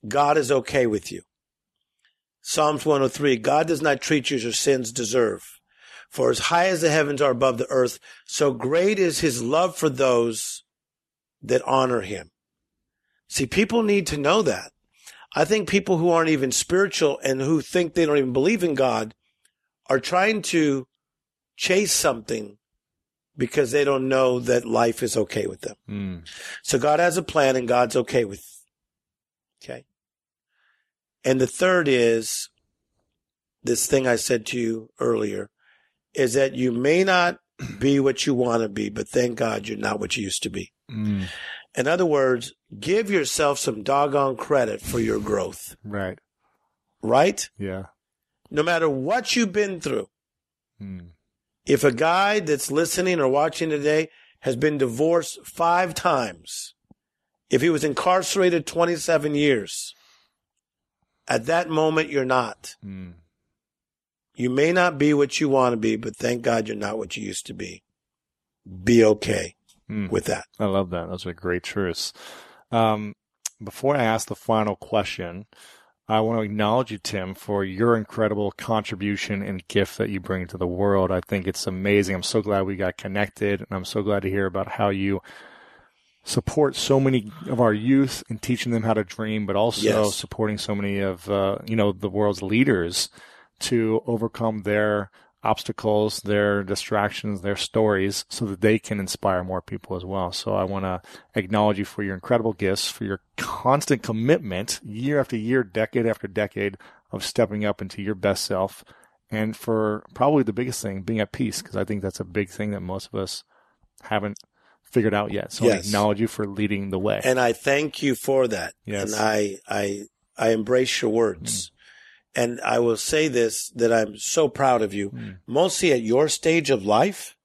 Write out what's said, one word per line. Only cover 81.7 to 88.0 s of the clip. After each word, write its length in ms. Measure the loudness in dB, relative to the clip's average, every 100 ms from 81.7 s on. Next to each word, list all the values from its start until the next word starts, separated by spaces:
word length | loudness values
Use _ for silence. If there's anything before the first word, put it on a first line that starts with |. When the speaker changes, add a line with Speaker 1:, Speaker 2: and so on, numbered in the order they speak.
| -2 2 2 2 -2
Speaker 2:
I'm 80 |
so 180 | -2 -2
glad 220 | 0 0
we 120 | 0 -2
got 220 | -4 -4
connected, 640 | -6 -2 -4 -2 -2 -2
and 80 | -4
I'm 140 | -8 -6
so 160 | -4
glad 220 | -2 -2
to 60 | 0
hear 160 | -2 -2
about 280 | -2 -6
how 160 | -2 0
you 320 | 0 0 -2 -6 -20 -20 -20 -20 -20 _ _ _ _ -6
support 500 | -4 -2 2 0 0
so 240 | 2 4
many 320 | 4 2 -2 -10 -4
of 120 | 2
our 140 | 4
youth 500 | 4 4 4